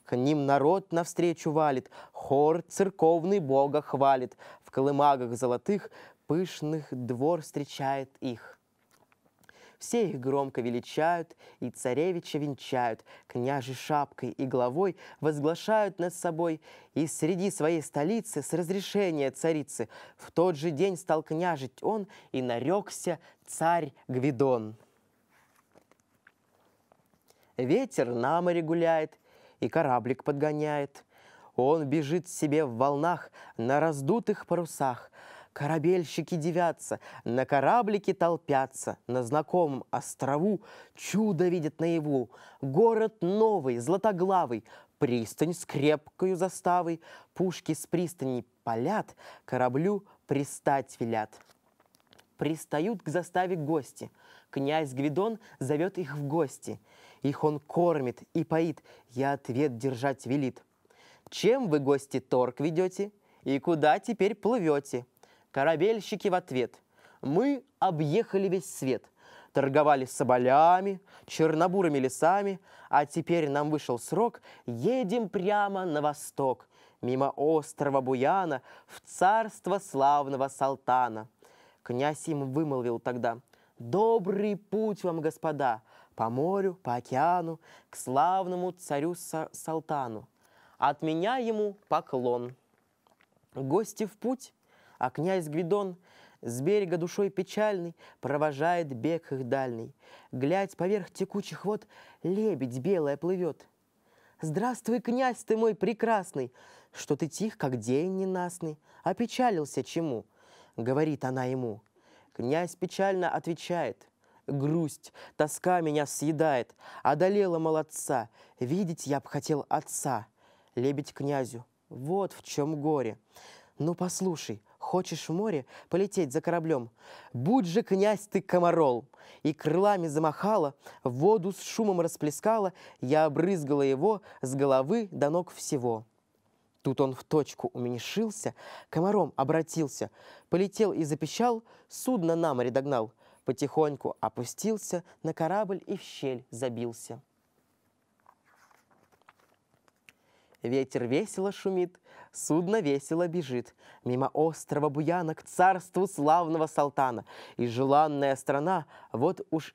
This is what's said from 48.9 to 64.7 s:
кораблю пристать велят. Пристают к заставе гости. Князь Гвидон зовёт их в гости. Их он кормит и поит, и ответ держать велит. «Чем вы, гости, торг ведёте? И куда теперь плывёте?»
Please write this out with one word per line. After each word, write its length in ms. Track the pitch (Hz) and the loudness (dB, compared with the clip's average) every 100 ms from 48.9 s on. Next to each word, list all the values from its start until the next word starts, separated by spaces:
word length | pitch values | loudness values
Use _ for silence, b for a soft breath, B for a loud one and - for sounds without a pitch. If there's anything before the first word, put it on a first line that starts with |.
| 208 - - B B | -2 -4 -12 B B
кораблю 600 | - 127 127 131 180 208 b b - | -4 0 2 2 0 0 b b -4
пристать 720 | 139 143 - - 139 131 - | -4 -4 -4 0 0 0 -6
велят. 340 | 117 113 107 - - _ _ _ _ _ _ - _ - | -2 -2 -4 -8 -20 _ _ _ _ _ _ -20 _ -6
Пристают 680 | 147 160 - 151 180 208 | -4 -4 -4 -2 -2 -4
к 40 | - | -4
заставе 460 | 160 165 180 185 | -4 -2 -2 -2
гости. 560 | 180 143 160 120 - 113 b b b b | -2 -2 -2 -4 -10 -18 b b b b
Князь 420 | 139 139 156 147 | -4 0 0 -2
Гвидон 460 | 131 143 147 214 214 B B | -2 -2 0 0 -4 B B
зовёт 380 | 135 147 175 - | -2 0 0 -4
их 180 | 147 147 | -8 -6
в 100 | 143 | -2
гости. 540 | 160 139 - - 107 B B B B | 0 -2 -4 -12 -12 B B B B
Их 220 | 139 139 | -4 0
он 160 | 151 151 | 0 -2
кормит 640 | - - 175 151 127 117 - | -4 0 2 2 -2 -6 -6
и 80 | - | -4
поит, 400 | 156 160 165 143 B B _ | 0 2 0 -2 B B _
и 80 | 120 | -2
ответ 560 | 135 139 - 120 147 117 | 0 0 -2 0 0 0
держать 480 | 135 123 139 135 113 | -4 -2 -2 -2 -2
велит. 380 | 143 131 - - _ _ b b b - | -2 -2 -6 -14 _ _ b b b -16
«Чем 380 | - - 269 220 | 0 2 4 4
вы, 100 | 151 | 2
гости, 400 | 135 139 - 131 | 4 2 0 -6
торг 400 | - 127 123 - | 0 2 2 0
ведёте? 540 | 151 165 185 185 202 - b b | -2 0 0 -2 -6 -8 b b
И 160 | 135 139 | -4 -2
куда 400 | - 165 151 185 | 0 4 4 4
теперь 340 | - 214 196 | 0 0 0
плывёте?» 720 | 226 202 247 165 | 0 0 2 2